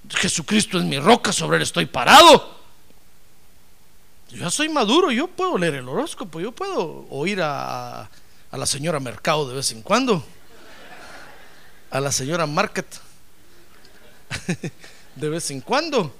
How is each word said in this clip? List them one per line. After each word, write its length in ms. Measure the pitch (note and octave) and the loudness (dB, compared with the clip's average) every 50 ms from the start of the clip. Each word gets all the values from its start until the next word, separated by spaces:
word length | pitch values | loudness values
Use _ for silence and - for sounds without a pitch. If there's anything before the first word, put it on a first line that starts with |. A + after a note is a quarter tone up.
| - - | -14 -6
Jesucristo 680 | - - - F3+ - - D3+ - G#3 G#3+ G3+ - - F3+ | -2 0 0 0 0 -2 -2 2 2 2 2 2 0 0
es 80 | F3 | 0
mi 120 | F3 D3 C3+ | 0 0 2
roca, 320 | C#3 F#3 A#3 - - A3 | 6 6 6 6 4 0
sobre 260 | F#3+ - E3 D3+ D#3+ E3 | 0 0 2 2 2 2
él 60 | D3+ | 2
estoy 220 | - - F3 - | 0 0 -2 -2
parado. 760 | - - C3 A#2+ C#3 G#3 C#4 E4+ E4 D4 G3+ - - - - - - - - - - - - - - - - - - - - - - - - - - - - - - - - - - - - - - | 0 0 2 6 10 12 12 12 12 12 10 8 2 -10 -18 -20 -20 -20 -18 -18 -18 -18 -18 -18 -18 -18 -18 -18 -18 -18 -18 -18 -18 -18 -18 -18 -18 -18 -18 -18 -18 -18 -18 -18 -18 -18 -18 -18 -16
Yo 80 | A#2+ G#2 | -12 -8
ya 120 | A#2+ E3+ | -4 -4
soy 200 | - - D4 D#4+ | -2 0 0 0
maduro, 420 | D#4+ D4 A#3+ G3 A#3+ E4 G4 E4+ | 2 2 4 6 6 6 6 6
yo 160 | A#3+ A3+ D4+ F4+ | 4 2 0 -2
puedo 300 | - - F#4 F#4 E4 G#3 | -2 -2 0 0 2 2
leer 180 | F3 E3+ C#3+ | 2 2 0
el 140 | C#3 B2+ B2+ | -2 -6 -4
horóscopo, 500 | C3+ F#3 C#4 E4 - - C4+ F#3 D3 D#3+ | -4 -4 -4 -4 -6 -10 -10 -10 -8 -8
yo 140 | E3+ A3+ C4 | -8 -8 -6
puedo 520 | - F#4 G4+ F#4+ D4 F#3+ D#3 C#3+ C3+ C3+ - | -6 -6 -4 -2 -2 -2 -4 -6 -10 -12 -10
oír 320 | - C3+ D3 F#3+ G#3 F#3 | -6 -4 -2 -2 0 0
a, 640 | E3+ D3+ C#3+ C3+ C3 C3 B2+ B2+ B2 B2 A#2+ A#2+ A2+ | -2 -2 -2 -4 -4 -4 -6 -6 -8 -10 -10 -12 -12
a 540 | - - - - - - - - - - B2+ | -14 -14 -16 -16 -18 -18 -18 -14 -12 -8 -4
la 80 | C3+ | -2
señora 340 | - - C#3 C#3 E3 E3+ D3 | -2 -2 -2 -2 -2 -2 -2
Mercado 480 | C3+ B2 A2 G#2+ - F3+ D#3+ D3+ D3+ B2+ | -4 -6 -8 -2 0 2 2 2 2 -2
de 60 | B2 | -4
vez 160 | C#3 C3 - - | -4 -4 -4 -4
en 80 | A2 | -6
cuando, 420 | A2+ - F#3+ A#3 C4+ C4 A3 E3+ B2 - - - - - - - - - - - - - - - - - - - - - - - - - - - - - - - - - | 0 2 2 4 4 4 2 2 2 -4 -12 -18 -16 -16 -16 -16 -16 -18 -16 -16 -16 -16 -16 -16 -16 -16 -16 -16 -16 -16 -16 -16 -16 -16 -16 -16 -16 -16 -16 -16 -12 -4
a 100 | - C3+ | -2 0
la 140 | C#3 C#3 C3 | 0 0 0
señora 320 | - C3+ C3+ E3 F3 E3 D3+ | -2 -2 -2 0 0 0 0
Market 400 | D3 E3 D#3+ - - - E3+ - - - - - - - - - - - - - - - - - - - - - - - - - - - - - | 2 0 0 0 -2 -6 -6 -6 -12 -16 -16 -18 -18 -18 -18 -18 -18 -18 -18 -18 -18 -18 -18 -18 -18 -18 -18 -18 -18 -18 -18 -18 -18 -18 -12 -10
<laughs> 880 | - - - - F3 - - E3 - - - - - - - - - | -10 -8 -4 -4 -4 -4 -6 -10 -10 -12 -16 -18 -18 -18 -18 -18 -10
de 140 | - C3+ D3+ | -6 -4 -4
vez 220 | D3+ E3+ D#3+ - | -2 -4 -4 -6
en 80 | C#3+ C3+ | -6 -8
cuando. 560 | C3 - A3 C4+ E4 E4+ C#4+ B3+ F#3 C#3+ - - | -4 0 0 0 2 2 0 0 0 0 -4 -10